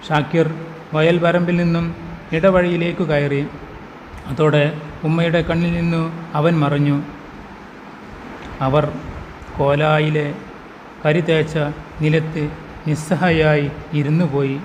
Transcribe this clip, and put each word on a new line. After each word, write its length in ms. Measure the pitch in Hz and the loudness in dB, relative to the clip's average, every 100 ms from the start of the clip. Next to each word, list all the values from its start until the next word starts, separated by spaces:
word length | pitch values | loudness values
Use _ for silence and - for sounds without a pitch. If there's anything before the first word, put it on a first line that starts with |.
| - | 2
ഷാക്കിർ 400 | 151 147 165 160 - - - - | 0 2 2 2 0 -10 -14 -6
വയൽ 240 | 156 160 175 | 2 4 4
വരമ്പിൽ 320 | 170 175 175 175 | 4 4 2 2
നിന്നും 240 | 175 170 170 170 - - - 160 | 2 2 -2 -6 -10 -12 -4 2
ഇടവഴിയിലേക്ക് 680 | 185 185 180 170 170 170 170 | 4 6 4 2 0 0 2
കയറി. 340 | 151 143 139 143 - - - - - - - - | 2 2 0 -2 -6 -16 -16 -16 -18 -18 -16 -10
അതോടെ 340 | 131 156 151 147 160 - - 156 | 2 4 6 2 0 -10 -6 -2
ഉമ്മയുടെ 340 | 160 170 170 | 2 2 2
കണ്ണിൽ 320 | 160 165 170 | 2 0 0
നിന്നു 300 | 170 170 165 165 165 - 151 | 0 0 0 -2 -6 -6 0
അവൻ 140 | 156 170 | 2 4
മറഞ്ഞു. 340 | 143 143 143 143 147 - - - - - - - - - - - - - - - 135 | 2 4 2 2 -2 -12 -18 -18 -18 -18 -18 -18 -18 -18 -18 -16 -16 -14 -14 -4 2
അവർ 180 | 143 147 - - - - - - - | 2 2 -4 -10 -12 -12 -16 -14 0
കോലായിലെ 680 | 139 143 156 156 156 151 147 - - - - - - - 156 | 2 4 4 4 2 0 -2 -6 -12 -18 -18 -20 -20 -4 0
കരി 160 | 156 165 | 2 2
തേച്ച 300 | 160 156 160 147 151 - - | 2 2 -2 -4 -4 -12 -2
നിലത്ത് 400 | 156 160 160 156 147 - - - - | 2 2 0 -4 -4 -6 -14 -10 -4
നിസ്സഹായായി 760 | 147 - 160 180 165 156 151 143 - - 151 | -2 0 0 2 4 4 4 2 -6 -6 -2
ഇരുന്നു 260 | 143 156 175 | 2 2 2
പോയി. 240 | 139 139 139 | 2 0 -2